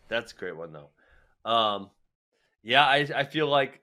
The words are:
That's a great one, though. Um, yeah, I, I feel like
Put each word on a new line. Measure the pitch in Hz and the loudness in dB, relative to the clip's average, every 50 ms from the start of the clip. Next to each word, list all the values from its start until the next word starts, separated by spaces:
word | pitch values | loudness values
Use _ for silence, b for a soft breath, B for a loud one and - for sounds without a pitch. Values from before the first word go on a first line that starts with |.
| _ | _
That's | - 110 117 117 - | -6 -6 -6 -6 -8
a | - | -12
great | - 98 90 82 | -12 -12 -12 -10
one, | 78 85 80 | -12 -14 -14
though. | 78 73 73 71 _ _ _ _ _ _ _ _ _ _ - 110 | -16 -18 -20 -20 _ _ _ _ _ _ _ _ _ _ -4 0
Um, | 117 117 110 107 101 101 98 95 _ _ _ _ _ _ _ _ _ _ _ _ _ _ - | 0 2 2 0 -2 -4 -8 -14 _ _ _ _ _ _ _ _ _ _ _ _ _ _ -4
yeah, | 110 123 139 147 | 2 4 4 6
I, | 131 139 143 147 143 139 | 6 4 2 0 0 -2
I | 131 143 | -4 -4
feel | 143 - 156 151 | -4 -2 -2 0
like | 143 143 139 135 135 - - | 2 2 2 2 0 -4 -12